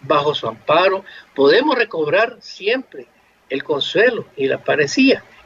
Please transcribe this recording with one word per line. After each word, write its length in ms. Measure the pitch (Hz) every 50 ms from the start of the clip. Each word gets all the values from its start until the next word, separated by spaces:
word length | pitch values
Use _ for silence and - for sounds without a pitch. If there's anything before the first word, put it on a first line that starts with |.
| -
Bajo 340 | 135 156 147 143 151 147
su 100 | - -
amparo 580 | 113 113 110 - - 151 165 185 196 190 196 - - - - - _ -
podemos 420 | - 135 139 160 220 277 302 269
recobrar 600 | 240 233 220 - 160 156 147 156 196 220 220 226 214
siempre 680 | - - - - 185 202 240 269 254 _ - 147 120 _ _ _ _ _ _ _ _ -
el 140 | - - -
consuelo 600 | - 151 139 131 - - 170 220 254 240 180 135 - -
y 100 | - 135
la 120 | 135 131 127
parecía. 640 | - - 139 143 147 139 - - 262 277 220 - - _ - - -